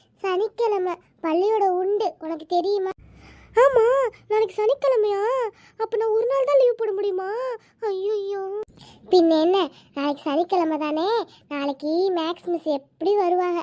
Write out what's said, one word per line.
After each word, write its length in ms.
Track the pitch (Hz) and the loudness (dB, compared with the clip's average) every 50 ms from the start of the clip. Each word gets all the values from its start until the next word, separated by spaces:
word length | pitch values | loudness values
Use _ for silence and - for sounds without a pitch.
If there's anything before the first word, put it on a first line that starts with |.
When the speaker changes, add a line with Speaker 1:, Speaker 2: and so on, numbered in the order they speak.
| _ _ _ _ - | _ _ _ _ -6
Speaker 1:
சனிக்கிழமை, 720 | 392 370 359 415 440 - - 466 453 415 392 370 370 349 - _ _ _ _ - 330 | -4 -2 -2 -2 -4 -2 -2 -2 0 0 0 -2 -4 -4 -6 _ _ _ _ -4 -2
பள்ளியோட 380 | 311 339 370 415 440 440 403 381 359 359 370 | 0 2 2 2 2 2 2 2 2 0 0
உண்டு, 260 | 381 415 415 440 381 - - 311 | 0 0 0 -2 -2 -6 -6 -10
உனக்கு 220 | 311 330 311 311 - 359 349 | -10 -10 -10 -6 -2 -2 0
தெரியுமா? 340 | 320 381 403 403 381 381 - _ - - - - - - - - - - - 427 494 | 0 0 -2 -2 -2 -4 -8 _ -14 -20 -20 -20 -20 -20 -20 -20 -16 -4 2 4 4
Speaker 2:
ஆமா, 200 | 554 539 494 440 466 508 554 539 453 - - - - | 6 6 4 4 4 4 2 0 -2 -4 -8 -8 -2
நாளைக்கு 260 | 415 427 440 381 370 - | 0 0 0 0 -2 -2
சனிக்கிழமையா? 640 | 427 440 554 554 - 554 523 466 415 415 403 392 403 453 523 539 494 427 403 _ - - _ - | 0 0 0 0 2 0 2 2 2 0 0 0 0 0 0 -2 -2 -4 -6 _ -20 -18 _ -8
அப்ப 160 | 440 440 - 415 | -8 -4 -2 -2
நான் 160 | 440 453 427 | 0 0 0
ஒரு 100 | 440 466 480 | 0 0 0
நாள் 180 | 539 554 539 523 | 0 0 2 4
தான் 120 | 571 539 | 4 4
லீவு 120 | 523 494 466 440 | 6 4 2 0
போட 120 | 453 440 392 | -2 -4 -2
முடியுமா? 320 | 381 415 403 381 370 370 381 415 466 508 523 494 440 _ _ _ - - 427 | -2 -2 -2 -2 -4 -4 -4 -6 -6 -6 -6 -8 -8 _ _ _ -8 -6 -6
ஐயையோ. 520 | 392 381 381 403 440 415 392 392 403 392 392 381 392 415 427 _ - - - - - - - - | -4 -4 -4 -4 -4 -4 -4 -6 -6 -6 -6 -6 -8 -8 -10 _ -16 -20 -20 -20 -20 -18 -4 2
Speaker 1:
பின்ன 260 | - 370 339 330 320 311 311 | 4 4 6 6 4 4 4
என்ன, 120 | 349 370 392 359 285 - - - _ - 285 | 4 2 2 0 -2 -6 -12 -20 _ -8 -6
நாளைக்கு 260 | 277 294 285 285 - 311 | -4 -4 -4 -4 -4 -2
சனிக்கிழமை 500 | 277 302 349 349 392 359 339 320 311 294 | 0 0 0 0 0 0 0 0 -2 -4
தானே, 240 | 311 302 294 311 330 381 453 466 370 - - - _ - 294 | -4 -4 -4 -2 -2 0 0 -2 -2 -4 -10 -20 _ -10 -8
நாளைக்கு 380 | 285 277 285 277 262 - 302 311 339 370 392 370 339 | -6 -4 -4 -6 -6 -4 -2 -2 0 0 0 0 -2
மேக்ஸ் 320 | 320 320 349 349 - - 349 | -2 -4 -4 -6 -6 -6 -6
மிஸ் 140 | 330 - - 285 277 | -4 -2 -2 -4 -4
எப்படி 320 | 277 _ _ - 320 359 415 415 | -4 _ _ -4 -2 0 2 2
வருவாங்க, 400 | 381 349 349 359 359 359 349 349 | 2 2 2 2 0 0 -2 -4